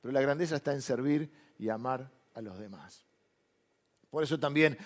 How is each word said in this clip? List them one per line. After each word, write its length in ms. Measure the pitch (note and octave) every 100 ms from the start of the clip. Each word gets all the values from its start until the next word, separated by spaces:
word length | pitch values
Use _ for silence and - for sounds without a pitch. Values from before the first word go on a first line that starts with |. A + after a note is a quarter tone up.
pero 100 | A#2+
la 80 | C3+
grandeza 360 | C3+ C#3+ E3+ D3+
está 160 | -
en 80 | C#3
servir 480 | C3 A#2+ C3+ D3 D3+ - - -
y 120 | A2
amar 400 | A2 B2+ C3 C3 - _
a 80 | -
los 160 | G#2+ F#2+
demás." 480 | G#2+ F#2+ - - _ _ _ _ _ _ _ _ _ _ _
Por 140 | D3
eso 140 | D3 D#3
también 380 | C#3+ C#3+ D#3 C3+